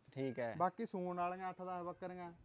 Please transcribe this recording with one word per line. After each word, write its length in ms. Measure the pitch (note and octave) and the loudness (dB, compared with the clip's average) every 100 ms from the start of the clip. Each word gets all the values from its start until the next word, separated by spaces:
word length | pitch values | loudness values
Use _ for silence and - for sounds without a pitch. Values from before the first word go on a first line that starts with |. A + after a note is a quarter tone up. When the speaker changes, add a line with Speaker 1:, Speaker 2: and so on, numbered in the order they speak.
| - | -10
Speaker 1:
ਠੀਕ 260 | C3+ C3+ B2 | 0 0 2
ਹੈ। 160 | A#2 C3 | 0 4
Speaker 2:
ਬਾਕੀ 280 | F3+ - A3+ | 4 4 -4
ਸੂਣ 300 | F#3+ F3+ F3+ | -2 -2 2
ਵਾਲੀਆਂ 340 | F3 F#3 F#3 | 0 0 -4
ਅੱਠ 120 | F3+ | -4
ਦਸ 200 | F#3 F3+ | -4 -4
ਬੱਕਰੀਆਂ, 500 | F3 F3+ F3+ F3+ F3 E3+ | -4 -6 -8 -8 -10 -10